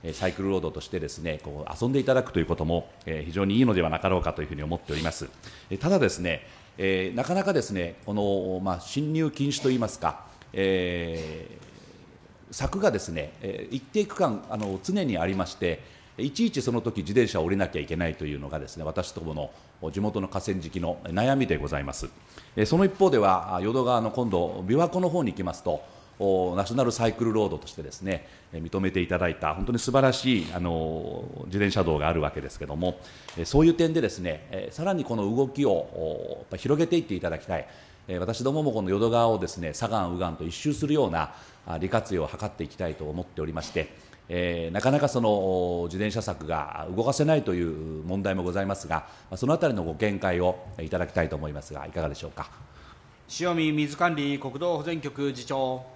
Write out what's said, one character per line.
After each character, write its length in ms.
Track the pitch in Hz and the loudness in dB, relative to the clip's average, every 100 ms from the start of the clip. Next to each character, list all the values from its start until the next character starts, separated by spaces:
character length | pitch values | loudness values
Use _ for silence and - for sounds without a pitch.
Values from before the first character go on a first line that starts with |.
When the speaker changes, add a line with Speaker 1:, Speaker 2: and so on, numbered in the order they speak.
Speaker 1:
え 60 | 82 | -8
ー、 40 | |
サ 140 | 78 92 | -2 -2
イ 40 | |
ク 100 | 87 | 0
ル 80 | 98 | 0
ロ 80 | 95 | 0
ー 20 | |
ド 100 | 80 | 0
と 100 | - | -6
し 60 | - | -6
て 140 | 92 | -6
で 80 | 76 | -6
す 100 | - | -6
ね、 220 | 80 78 | -6 -6
こ 240 | - 73 78 | -8 -10 -10
う、 160 | - | -2
遊 40 | 120 | 0
ん 40 | |
で 60 | 135 | 2
い 60 | |
た 100 | 127 | 4
だ 80 | 127 | 2
く 100 | 120 | 2
と 60 | 90 | 0
い 40 | |
う 40 | 80 | 2
こ 80 | |
と 100 | 85 | 0
も、 240 | 80 85 - - | 2 0 -2 -14
え 180 | - 80 | -8 -6
ー、 20 | |
非 80 | 80 | -4
常 120 | 85 | 0
に 120 | 98 107 | 4 6
い 40 | |
い 40 | |
の 100 | 127 | 6
で 80 | 95 | 6
は 80 | 82 | 2
な 80 | 80 | 2
か 100 | 95 | 2
ろ 100 | 92 | 2
う 40 | |
か 100 | 82 | 2
と 100 | 78 | -2
い 20 | |
う 20 | 73 | -6
ふ 60 | |
う 20 | |
に 80 | 73 | -4
思 140 | 76 85 | -4 -4
っ 20 | |
て 140 | - | -2
お 20 | |
り 80 | 76 | -2
ま 80 | 80 | -2
す。 180 | - - - - - - | -4 -10 -14 -20 -20 -10
え 40 | |
ー、 60 | 95 | -2
た 80 | 156 | 2
だ 100 | 190 | 6
で 100 | 113 | 4
す 120 | - | 2
ね、 260 | 87 78 - - - - | -2 -2 -6 -20 -20 -2
え 340 | 95 95 92 | 0 2 0
ー、 40 | 104 | -2
な 80 | |
か 100 | 139 | 0
な 80 | 180 | 0
か 100 | 190 | 2
で 80 | 165 | 0
す 100 | 110 | 0
ね、 240 | 98 85 - - | -2 -4 -6 -4
こ 80 | |
の、 460 | 104 101 98 92 92 | 0 2 2 0 -2
ま 120 | 95 | -2
あ、 60 | 87 | -2
進 320 | - 139 151 | -4 -4 0
入 200 | 156 160 | 2 0
禁 160 | 151 143 | 0 0
止 120 | 139 | 2
と 100 | 135 | 2
い 40 | |
い 40 | 127 | 2
ま 80 | 110 | 0
す 100 | - | 0
か、 280 | 82 - - - - | -2 -2 -14 -20 -10
え 960 | 92 95 95 90 87 85 82 78 80 - | 0 2 2 0 -2 -4 -4 -6 -10 -12
ー、 1040 | - - - - - - - - - - | -16 -20 -20 -20 -20 -20 -20 -20 -20 -14
柵 240 | - 139 196 | -6 -4 2
が 140 | 196 | 2
で 80 | 110 | 2
す 80 | - | -2
ね、 240 | 80 73 - | -6 -6 -6
え 240 | 98 - - | -8 -6 -6
ー、 60 | |
一 60 | 131 | -8
定 240 | - 214 | -2 0
区 100 | 208 | 0
間、 300 | - 170 104 - | 0 0 0 -6
あ 60 | 107 | -6
の、 220 | 104 95 | -4 -4
常 180 | - 202 | -2 0
に 160 | 160 90 | 0 0
あ 80 | 85 | 0
り 80 | |
ま 120 | 95 87 | 0 -2
し 100 | - | -2
て、 240 | 87 78 - - - - | -2 -2 -8 -20 -20 -6
い 140 | 131 | -4
ち 160 | 143 226 | 2 0
い 40 | |
ち 100 | 143 | 2
そ 80 | 127 | 0
の 100 | 120 | 0
時 180 | 117 104 | -2 -4
自 140 | 78 | 2
転 140 | 107 113 | 4 4
車 140 | 90 | 4
を 40 | |
降 60 | 80 | 2
り 60 | 98 | 2
な 100 | 90 | 2
き 80 | - | -2
ゃ 40 | |
い 60 | 73 | -4
け 100 | 82 | 0
な 120 | 85 | 0
い 60 | |
と 100 | 78 | -2
い 100 | 76 71 | -6 -6
う 40 | |
の 80 | 69 | -6
が 120 | 73 | -8
で 80 | 69 | -8
す 80 | - | -8
ね、 80 | |
私 280 | 78 - 87 | -6 -4 -4
ど 100 | - | -6
も 300 | 82 78 69 - - - | -6 -6 -8 -10 -20 -10
の 100 | 80 | -6
地 100 | 98 | -2
元 200 | 104 104 | -2 -2
の 80 | 95 | -4
河 160 | 98 | -4
川 140 | 101 95 | -4 -4
敷 220 | 80 92 | -4 -4
の 180 | 82 87 | -4 -4
悩 300 | - 87 123 | -4 0 2
み 120 | 135 131 | 4 2
で 100 | 123 | 0
ご 100 | 73 | 0
ざ 120 | 73 | -4
い 40 | |
ま 80 | 69 | -4
す。 160 | - - - - - - - | -6 -8 -12 -20 -20 -10 0
え 60 | |
ー、 40 | 107 | 2
そ 100 | 165 | 6
の 80 | |
一 120 | 196 190 | 4 6
方 140 | 190 | 6
で 80 | 135 | 8
は、 400 | 98 92 82 90 | 6 4 2 0
淀 200 | 98 127 | 2 2
川 180 | 123 120 | 4 2
の 120 | 110 | 2
今 180 | 127 120 | 0 2
度、 340 | 92 85 95 | 2 2 -2
琵 120 | 92 127 | 2 2
琶 120 | 170 | 4
湖 120 | 180 | 2
の 80 | 180 | 2
方 160 | 170 | 2
に 80 | 127 | 0
行 40 | 90 | -2
き 60 | |
ま 120 | 92 | -4
す 100 | 85 | -4
と、 180 | - 73 - - - - | -2 -4 -6 -20 -20 -2
お、 360 | 101 95 90 90 | 2 4 4 0
ナ 100 | 101 | 0
シ 60 | |
ョ 40 | 117 | 2
ナ 80 | |
ル 80 | 120 | 2
サ 140 | 117 117 | 4 2
イ 60 | |
ク 120 | 107 | 2
ル 80 | 113 | 2
ロ 140 | 107 104 | 4 2
ー 40 | |
ド 80 | 78 | 0
と 80 | - | -8
し 60 | |
て 100 | - | -12
で 80 | 71 | -12
す 120 | - | -8
ね、 240 | 95 87 - - - | -4 -4 -6 -20 -14
え 60 | 82 | -10
ー、 40 | |
認 180 | 82 98 | -4 0
め 100 | 95 | 0
て 100 | 92 | 2
い 80 | 85 | 0
た 100 | 90 | 2
だ 100 | 87 | 2
い 80 | 80 | 0
た、 180 | 78 | -2
本 120 | 80 98 | 0 0
当 60 | |
に 60 | 120 | 0
素 140 | - | 2
晴 140 | 131 131 | 4 4
ら 60 | |
し 300 | 123 131 117 | 4 2 2
い、 40 | 80 | 0
あ 60 | 87 | -2
の、 640 | 87 82 80 80 - 82 - - - | -2 0 0 -2 -6 -8 -8 -10 -4
自 120 | 95 | 2
転 120 | 101 | 2
車 140 | 104 | 4
道 140 | 85 78 | 4 4
が 100 | 76 | 4
あ 40 | |
る 80 | 80 | 2
わ 100 | 73 | 0
け 100 | 80 | -2
で 100 | 67 | -8
す 80 | - | -10
け 80 | 71 | -8
ど 100 | 76 | -2
も、 220 | 90 90 - - - - | -2 -2 -12 -18 -14 -8
え 60 | |
ー、 20 | |
そ 160 | 82 143 | 2 6
う 60 | 165 | 6
い 40 | |
う 40 | |
点 180 | 165 165 | 6 2
で 80 | 160 | 2
で 80 | 110 | 0
す 100 | - | -2
ね、 280 | 90 80 - | -6 -6 -8
え 180 | 95 - | -8 -8
ー、 20 | |
さ 100 | - | -6
ら 80 | 175 | -2
に 100 | 190 | -2
こ 120 | 131 113 | -2 0
の 180 | 101 | 0
動 140 | 117 135 | 2 0
き 160 | 139 | 2
を、 80 | 139 | 2
お、 640 | 90 - - 80 76 - - | 2 0 -4 -4 -4 -8 -10
や 40 | |
っ 20 | - | -10
ぱ 60 | - | -6
広 220 | - 147 | 0 2
げ 80 | 165 | 4
て 100 | 175 | 2
い 40 | |
っ 40 | |
て 100 | - | 0
い 60 | 92 | -2
た 100 | 87 | -2
だ 80 | 80 | -4
き 80 | - | -4
た 120 | 85 | -4
い。 80 | - - - - - | -4 -14 -20 -20 -8
え 80 | 90 | -4
ー、 20 | |
私 240 | 92 117 | -2 -2
ど 100 | 127 | 0
も 100 | 151 | 2
も 100 | 151 | 0
こ 100 | 110 | 0
の 80 | 95 | 2
淀 200 | 98 113 | 2 4
川 180 | 117 117 | 4 4
を 100 | 110 | 4
で 100 | 90 | 0
す 100 | - | -4
ね、 160 | 85 | -6
左 140 | 85 110 | -4 -2
岸 220 | 110 90 | 0 0
右 120 | 87 | -2
岸 80 | 87 | -4
と 100 | 80 | -4
一 100 | 82 | -8
周 180 | 85 147 | -4 -4
す 140 | 139 147 | -2 0
る 80 | |
よ 140 | 151 110 | 2 2
う 20 | |
な、 240 | 80 76 - - - - | 2 -2 -6 -20 -20 -8
あ、 120 | 82 | -4
利 100 | 95 | 0
活 260 | 113 - | 0 0
用 100 | 95 | -2
を 40 | 73 | -2
図 160 | 90 | -4
っ 60 | 104 | -8
て 140 | - | -6
い 40 | 82 | -10
き 80 | - | -4
た 120 | 87 | -6
い 60 | |
と 100 | 76 | -4
思 180 | 76 78 | -6 -6
っ 40 | 90 | -8
て 140 | - | -6
お 60 | 78 | -6
り 60 | |
ま 100 | 80 | -6
し 80 | 78 | -4
て、 380 | - 78 - - - - | -4 -4 -10 -20 -20 -6
え 380 | 87 87 85 82 | -2 0 -2 -2
ー、 40 | |
な 60 | 90 | 0
か 100 | 135 | 2
な 80 | 143 | 4
か 100 | 139 | 2
そ 120 | 127 | 2
の、 640 | 113 104 95 92 90 87 | 2 4 2 2 2 0
自 120 | 87 92 | -2 -2
転 120 | 104 | -2
車 100 | 110 | -2
柵 260 | 104 85 78 | -4 -6 -4
が 400 | 78 73 76 80 | -4 -4 -8 -6
動 100 | 92 | 0
か 80 | 127 | 2
せ 120 | 135 | 4
な 120 | 151 156 | 4 4
い 60 | |
と 120 | 113 | 4
い 80 | 90 | 0
う 420 | 85 78 80 78 | 0 -2 -6 -6
問 180 | 80 95 | -4 -2
題 120 | 98 | 0
も 80 | 95 | 0
ご 100 | 87 | 0
ざ 80 | 90 | -2
い 60 | 98 | -2
ま 80 | |
す 140 | 98 85 | -4 -2
が、 80 | 80 | -4
ま 380 | - - - | -4 -20 -12
あ、 20 | 95 | -2
そ 100 | 123 | 2
の 80 | |
あ 40 | 160 | 4
た 100 | 160 | 4
り 60 | |
の 100 | 107 | 2
ご 100 | 82 | -2
見 240 | 78 107 98 | 0 0 2
解 220 | 98 87 | 0 2
を 180 | 90 90 - - | 2 0 -6 -10
い 80 | 80 | -4
た 100 | 90 | -2
だ 80 | 87 | 0
き 60 | |
た 100 | - | 0
い 60 | 78 | 0
と 80 | 78 | -2
思 120 | 76 | -6
い 40 | |
ま 100 | 73 | -8
す 100 | - | -10
が、 140 | 73 71 | -10 -8
い 40 | |
か 120 | 90 | -4
が 60 | 78 | -4
で 60 | |
し 100 | 69 | -4
ょ 40 | 80 | -10
う 20 | |
か。 180 | - - - - - - - - - - - | -10 -12 -14 -20 -20 -20 -20 -20 -20 -14 -2
Speaker 2:
塩 140 | 175 | 0
見 180 | 170 156 | 2 2
水 240 | 151 147 147 | 2 0 2
管 200 | 175 156 | 2 2
理 220 | 143 139 | 0 -2
国 200 | 139 139 | -4 -4
道 200 | 175 160 | -2 -2
保 40 | |
全 180 | 151 165 | -2 -4
局 320 | 139 131 139 | -6 -2 -2
次 100 | 123 | -2
長。 380 | 120 135 131 127 131 | -4 0 0 -2 -8